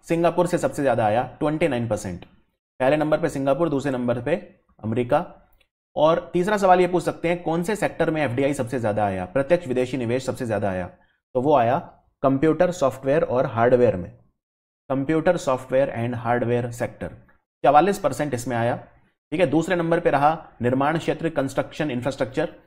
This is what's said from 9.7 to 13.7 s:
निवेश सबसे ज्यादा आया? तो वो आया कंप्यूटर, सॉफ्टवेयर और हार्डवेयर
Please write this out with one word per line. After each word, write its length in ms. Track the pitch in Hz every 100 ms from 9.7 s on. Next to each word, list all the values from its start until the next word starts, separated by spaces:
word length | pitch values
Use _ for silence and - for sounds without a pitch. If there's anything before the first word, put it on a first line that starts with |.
| 123 127 135
निवेश 260 | 117 123
सबसे 220 | 127 120 123
ज्यादा 240 | 104 104
आया? 180 | 92 87 - _ _ _
तो 80 | 127
वो 140 | 131 147
आया 500 | 117 143 - - _ _ 135
कंप्यूटर, 460 | 135 160 156 180
सॉफ्टवेयर 520 | 170 - - 135 147
और 220 | 170 123 135
हार्डवेयर 500 | 113 120